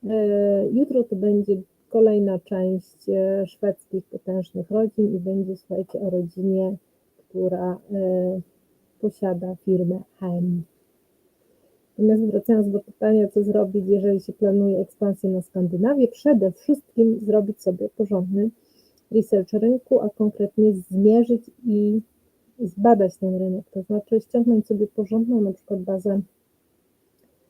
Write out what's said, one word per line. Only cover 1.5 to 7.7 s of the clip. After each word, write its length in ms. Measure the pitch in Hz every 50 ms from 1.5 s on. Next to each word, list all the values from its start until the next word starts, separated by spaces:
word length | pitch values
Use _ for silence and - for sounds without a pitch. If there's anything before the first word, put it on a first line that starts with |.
| 196 185 190 _ _ _ _ -
kolejna 500 | - 226 220 220 214 208 202 196 190 175
część, 680 | _ - 202 185 185 185 190 185 - _ _ _ - 202
e, 360 | 196 190 190 190 196 196 190
szwedzkich 580 | 185 _ - 208 202 - _ _ - - 185 -
potężnych 680 | - - - - 190 185 185 175 - - 185 175 -
rodzin 440 | 202 214 226 214 - - 208 208 196
i 40 | 185
będzie, 380 | 175 190 190 196 190 190 190
słuchajcie, 440 | - _ - 185 185 185 - - -
o 80 | 202 180
rodzinie, 680 | 180 180 175 170 - 185 185 196 190 190 190 185 196 - _ _ _ _ _ _ _
która, 600 | _ _ _ - 185 185 180 180 180 180 180